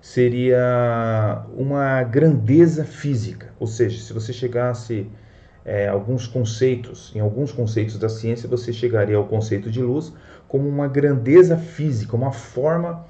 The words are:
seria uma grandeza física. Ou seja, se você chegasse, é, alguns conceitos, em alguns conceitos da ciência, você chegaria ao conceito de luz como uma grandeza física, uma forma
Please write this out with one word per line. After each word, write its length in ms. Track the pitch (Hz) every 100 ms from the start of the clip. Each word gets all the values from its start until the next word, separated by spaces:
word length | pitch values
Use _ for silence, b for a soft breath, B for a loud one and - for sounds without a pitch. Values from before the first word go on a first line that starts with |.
seria 1400 | - - 123 123 127 123 123 123 120 117 113 110 107 110 - -
uma 460 | 135 143 139 131
grandeza 840 | 123 117 160 139 107 143 170 156
física. 680 | 147 - 143 131 101 - - -
Ou 80 | 113
seja, 340 | - 113 -
se 100 | -
você 220 | 110 107
chegasse, 760 | 127 127 117 123 120 - 113 98 B B B B B
é, 240 | - 101 101
alguns 380 | 98 101 127 -
conceitos, 880 | - 107 - 131 123 - - - 107
em 40 |
alguns 320 | 107 110 143
conceitos 480 | - 113 110 107 -
da 100 | 110
ciência, 400 | 110 113 117 -
você 240 | 123 -
chegaria 420 | 110 123 110 101 104
ao 120 | 101
conceito 420 | 110 107 101 107
de 100 | 113
luz 320 | 123 139 160 B B B B
como 200 | 139 143
uma 200 | 143 143
grandeza 680 | 135 147 139 113 160 180 165
física, 600 | - - 151 117 101 117
uma 160 | 113
forma 760 | - - - 147 170 170 165 -